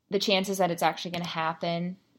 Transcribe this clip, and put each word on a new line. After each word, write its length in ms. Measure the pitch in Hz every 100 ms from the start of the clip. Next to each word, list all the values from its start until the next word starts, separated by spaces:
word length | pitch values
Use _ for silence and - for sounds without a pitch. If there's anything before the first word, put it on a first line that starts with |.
| -
the 80 | 196
chances 400 | 208 190 196 190
that 120 | 180
it's 120 | 170
actually 280 | 165 170 180
gonna 140 | 175 175
happen 680 | 165 160 165 170 170 180 185 _